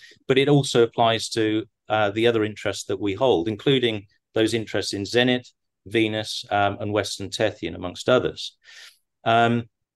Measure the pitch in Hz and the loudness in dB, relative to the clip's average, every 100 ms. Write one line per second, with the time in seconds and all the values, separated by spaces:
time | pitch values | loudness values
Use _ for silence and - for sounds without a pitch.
0 | - - - 131 139 143 135 123 117 - | -20 -20 0 2 4 4 4 4 2 4
1 | 117 110 - - 107 107 - _ _ 107 | 2 2 -2 -2 0 0 -4 _ _ 0
2 | 104 101 117 113 107 104 104 95 - 98 | 0 2 2 2 0 -2 -6 -6 -6 -4
3 | 104 95 135 90 85 104 - 135 120 110 | -4 0 2 2 0 -2 0 2 0 -2
4 | 101 _ _ 113 110 113 104 104 92 101 | -10 _ _ 0 0 0 -4 -6 -4 -6
5 | 98 117 127 127 - _ _ _ 95 113 | -2 2 2 0 -4 _ _ _ -4 0
6 | 110 110 104 - - 104 101 101 107 104 | 0 -2 -6 -10 -4 0 0 -2 -4 -4
7 | 98 - 98 - 107 - 82 90 90 85 | -4 -8 -10 -4 -4 -2 -10 -8 -10 -6
8 | - 127 85 - - - _ - - _ | 0 2 0 -6 -14 -16 _ -20 -20 _
9 | _ _ 117 117 117 120 117 _ _ | _ _ 0 2 2 0 -4 _ _